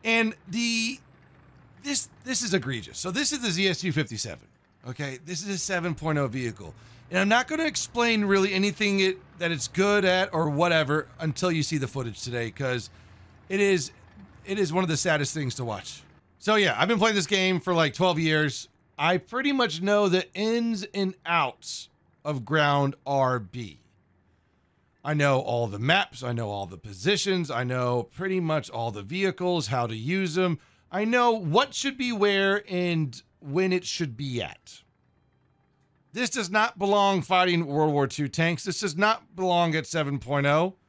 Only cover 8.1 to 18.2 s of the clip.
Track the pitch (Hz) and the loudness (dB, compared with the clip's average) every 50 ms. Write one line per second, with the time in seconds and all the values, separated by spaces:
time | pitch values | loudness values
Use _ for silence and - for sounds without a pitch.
8.1 | 226 214 208 196 196 196 190 202 190 190 196 208 - - 214 202 196 196 190 190 | 2 2 2 4 4 4 4 2 2 2 0 0 0 0 0 2 2 2 2 2
9.1 | 185 185 - - - - 175 170 170 135 - - - 175 196 202 208 208 190 185 | 0 -2 -10 -20 -10 -6 -4 -4 -2 -4 -6 -4 0 2 2 4 4 4 4 4
10.1 | 180 185 190 190 - 160 165 151 143 143 175 175 170 160 151 131 147 156 - - | 4 2 0 0 0 0 0 0 2 2 2 4 4 2 2 2 0 0 -2 -4
11.1 | - - 165 156 139 - 180 180 165 160 139 - 160 147 135 120 - 135 127 117 | -10 -4 -4 -4 -2 0 0 0 2 0 0 0 0 -2 -2 -2 -4 -6 -6 -6
12.1 | 101 - - 123 120 120 117 113 - - 139 127 123 120 - - - - - - | -8 -10 -10 -6 -4 -4 -4 -6 -6 -6 -4 -2 -2 -4 -6 -10 -18 -20 -20 -20
13.1 | - - - - - - - - 190 202 202 196 190 170 135 - - - - - | -20 -20 -20 -20 -20 -20 -10 -4 0 2 4 4 4 2 0 -6 -12 -20 -20 -20
14.1 | - - - - - - - 196 196 190 196 147 156 185 185 160 160 - - 185 | -20 -20 -20 -20 -20 -20 -10 -8 -2 -2 0 0 2 0 2 2 0 0 2 2
15.1 | 156 147 143 - - 156 143 127 - - 127 117 104 92 - - - - - - | 2 2 0 -2 -4 -4 -4 -4 -4 -4 -6 -6 -6 -8 -8 -14 -16 -16 -20 -20
16.1 | - - _ _ _ _ - 202 214 214 196 160 113 110 156 190 240 196 202 226 | -20 -20 _ _ _ _ 0 2 4 4 4 2 4 2 2 2 4 4 4 4
17.1 | 214 202 165 - 208 190 185 185 185 170 - 185 180 165 160 143 110 - 180 185 | 4 2 0 2 2 2 2 2 2 0 0 0 2 2 2 2 2 2 2 2
18.1 | 170 156 | 2 2